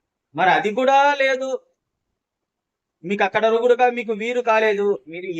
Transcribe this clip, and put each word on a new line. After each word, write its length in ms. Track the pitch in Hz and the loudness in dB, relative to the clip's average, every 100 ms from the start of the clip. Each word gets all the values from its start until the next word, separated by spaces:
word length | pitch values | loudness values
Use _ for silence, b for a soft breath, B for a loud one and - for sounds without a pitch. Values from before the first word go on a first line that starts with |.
| _ _ _ | _ _ _
మరి 180 | 143 185 156 | -2 0 2
అది 140 | 208 214 | 0 -2
కూడా 200 | 262 269 285 285 | 2 4 2 2
లేదు, 260 | 269 262 262 247 _ _ _ _ _ _ _ _ _ _ _ _ _ _ | -2 -2 -4 -8 _ _ _ _ _ _ _ _ _ _ _ _ _ _
మీకు 180 | 170 208 196 | -10 -4 -2
అక్కడ 260 | 214 220 226 247 | 0 2 4 4
కూడా 240 | 233 247 240 | 4 2 0
మీకు 120 | 220 208 | -6 -6
వీలు 220 | 226 247 240 | -4 -4 0
కాలేదు, 360 | 220 220 202 202 196 151 | 2 2 0 -2 -2 -6
మీరు 160 | 170 190 165 | -16 -12 -4